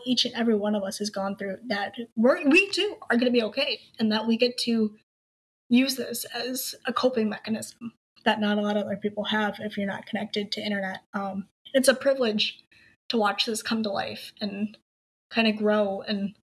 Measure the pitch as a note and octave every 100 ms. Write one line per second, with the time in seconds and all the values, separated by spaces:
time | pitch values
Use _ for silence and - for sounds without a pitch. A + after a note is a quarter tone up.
0 | B3+ A#3+ A#3+ A#3 A#3 G#3 G#3 G#3+ F#3+ -
1 | G#3+ G3+ G3 G3 G3+ F#3+ B3 G3+ G3+ -
2 | A#3 - A#3+ F4+ D4 E4+ G4 E4+ G4+ E4+
3 | - A#3+ B3 A#3+ G#3 A#3 D4 G#3+ - -
4 | A3 G#3+ A3+ A3+ B3 B3 - A3+ G#3+ G#3
5 | _ _ _ _ _ _ - A#3+ C4+ C4
6 | - A#3 - A#3+ A#3+ B3+ - - - A#3
7 | B3+ B3+ G#3+ G#3 - A3 - - A#3 _
8 | _ _ A3+ G#3+ G#3 G#3 G#3 G#3 G#3 G3
9 | G#3 G#3 G3+ G#3+ G#3 G3 G#3+ G3+ G3 F#3+
10 | - G3 G#3 G#3+ G#3 - G#3 G3+ F#3+ F#3+
11 | _ G3+ G3 F#3+ - _ - C4+ C4 B3
12 | C#4 C4+ A#3 G#3+ - - _ _ _ _
13 | - A#3 G#3 G3+ - G#3+ - A3+ G#3+ G3
14 | - G#3+ - - G#3 G3 G#3 - _ _
15 | _ _ _ - A3 G#3+ G#3 G#3+ G3+ G3
16 | - G3+ G3 - _